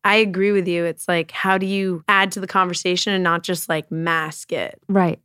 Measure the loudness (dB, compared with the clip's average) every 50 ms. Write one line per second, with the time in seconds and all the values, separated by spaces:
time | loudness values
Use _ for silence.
0 | 0 2 4 4 4 2 0 0 0 2 2 2 0 0 -2 -2 -2 -2 -4 -6
1 | -4 -2 -2 -2 -2 -4 -8 -4 0 0 2 2 0 -2 -2 -2 -2 -2 -4 -2
2 | 0 2 4 4 4 2 -2 -6 -8 -2 0 0 2 2 -2 -2 -2 0 0 0
3 | 0 0 0 2 2 2 0 0 -2 -4 -4 -4 -2 -2 -4 -4 -2 -4 -6 -4
4 | -2 0 0 0 -2 -4 -10 -14 -8 -6 -6 -6 -6 -6 -10 _ _ 0 2 4
5 | 4 2 0 -4